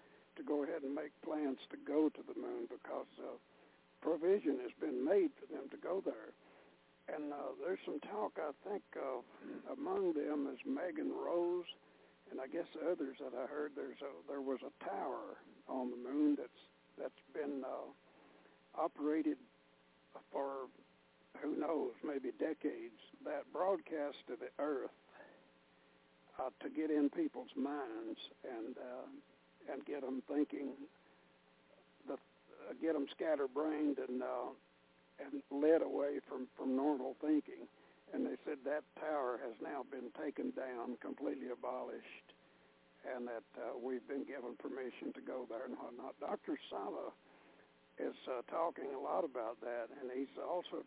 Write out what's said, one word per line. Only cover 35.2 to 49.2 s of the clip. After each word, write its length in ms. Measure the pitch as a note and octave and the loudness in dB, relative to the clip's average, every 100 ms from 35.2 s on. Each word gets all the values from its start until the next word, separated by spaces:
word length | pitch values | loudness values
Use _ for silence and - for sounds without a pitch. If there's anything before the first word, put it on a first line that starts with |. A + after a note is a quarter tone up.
and 220 | C#3 C#3 - | -6 -6 -4
led 320 | C#3 D3+ D#3+ | 6 8 10
away 380 | C#3+ C#3 C#3+ C#3+ - | 8 2 2 0 -2
from, 220 | C3+ B2+ - | -6 -6 -2
from 180 | C3 | 2
normal 400 | C3 D3 C3+ C3 B2 | 6 6 4 0 0
thinking. 480 | D3+ D3+ - C3 - - - - - | 4 6 4 -6 -14 -18 -20 -20 -6
And 100 | C#3+ | 0
they 120 | C3 C3 D#3+ | 0 0 -4
said 120 | C#3+ | -4
that 200 | C3 D3+ - - | 0 -2 -2 -6
tower 400 | D#3 D3 B2 A2+ | 0 2 2 0
has 80 | B2+ G#2+ | -4 -6
now 240 | D#3+ C#3+ B2 | -4 -4 -4
been 200 | C3 A#2+ | -6 -6
taken 380 | - D3+ - C3 | -4 -4 -2 -2
down, 440 | B2+ C3 B2 A#2+ A#2+ | -2 -4 -2 -4 -4
completely 480 | - - D3 C#3+ B2 | -6 -2 -2 -2 -4
abolished, 800 | A#2+ B2 B2+ A#2+ A#2 - - - - - - - - - - | -4 -2 -2 -4 -6 -10 -16 -18 -20 -20 -20 -20 -20 -20 -12
and 240 | C#3 B2+ B2 | -6 -4 -2
that, 160 | A2+ - B2+ | -4 -6 -6
uh, 180 | A#2+ B2+ | -4 -2
we've 300 | B2 B2+ A2 | -2 -2 -2
been 160 | C3+ | -4
given 320 | - C#3 A#2+ - | -2 -4 -6 -6
permission 560 | D3+ C3+ B2+ - C3+ | -6 -4 -4 -4 -6
to 80 | C#3 | -6
go 240 | C#3 C3 A#2+ | -6 -4 -4
there 160 | A#2 C3 | -6 -4
and 100 | A2+ | -6
whatnot. 420 | A#2 A#2+ C3 - | -6 -8 -8 -6
Doctor 380 | C#3+ G#3 - D4+ - | -4 -2 -2 -4 -4
Salla 420 | G3+ G3 - - - - - - - - - - - | -4 -2 -4 -6 -8 -18 -20 -20 -20 -20 -20 -14 -2
is, 180 | C#3 B2 - | -2 -2 -4
uh, 140 | B2+ - | -4 -2
talking 380 | E3+ E3+ D#3 C#3 | 2 2 2 -4
a 40 | C3+ | -2
lot 240 | C#3+ E3+ | 2 2